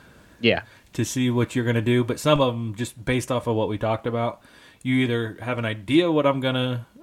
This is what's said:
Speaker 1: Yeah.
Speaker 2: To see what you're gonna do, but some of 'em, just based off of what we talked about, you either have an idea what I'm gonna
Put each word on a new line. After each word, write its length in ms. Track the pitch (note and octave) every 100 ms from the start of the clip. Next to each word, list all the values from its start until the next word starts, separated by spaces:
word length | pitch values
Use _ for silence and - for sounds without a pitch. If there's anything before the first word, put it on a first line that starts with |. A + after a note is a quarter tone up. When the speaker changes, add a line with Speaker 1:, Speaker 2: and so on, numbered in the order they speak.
| - - - -
Speaker 1:
Yeah. 220 | A#2 F2 - - _
Speaker 2:
To 100 | -
see 260 | A2+ C3 B2+
what 240 | A#2+ A#2 B2+
you're 80 |
gonna 160 | A#2 A#2
do, 220 | A2+ B2
but 140 | A#2+ A#2
some 220 | D3 D3+
of 100 | C3
'em, 200 | A#2 A#2
just 280 | G#2 A#2+ -
based 260 | G#2+ B2+ A#2+
off 140 | B2 A#2+
of 80 | A2
what 120 | G#2
we 80 | G#2
talked 280 | A2 A2 A#2+
about, 360 | A#2 A#2 - - - - -
you 140 | B2+ B2+
either 420 | B2+ A#2+ A2+ G#2
have 160 | A2+ A#2+
an 80 |
idea 460 | A#2 G#2+ G2 D3 F3
what 140 | D#3 C#3
I'm 140 | C3+
gonna 460 | C3 B2+ B2+ B2 A#2+ -